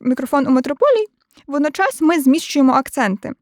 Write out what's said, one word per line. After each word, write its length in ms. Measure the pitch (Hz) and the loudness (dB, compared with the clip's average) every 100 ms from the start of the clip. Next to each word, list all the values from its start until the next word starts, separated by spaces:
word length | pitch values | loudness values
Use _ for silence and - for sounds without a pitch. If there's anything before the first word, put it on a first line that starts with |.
мікрофон 460 | - 254 262 285 262 | -2 -4 -2 -2 2
у 40 | |
метрополії, 580 | 262 262 285 587 466 427 _ _ _ - | 0 0 0 2 2 -2 _ _ _ -8
водночас 540 | 277 294 285 381 - | -4 -4 -2 -4 0
ми 200 | 311 339 | 0 2
зміщуємо 520 | 269 311 - 294 262 | 2 2 0 2 2
акценти. 600 | 262 - - 214 196 - - | 2 -2 -4 -4 -4 -10 -16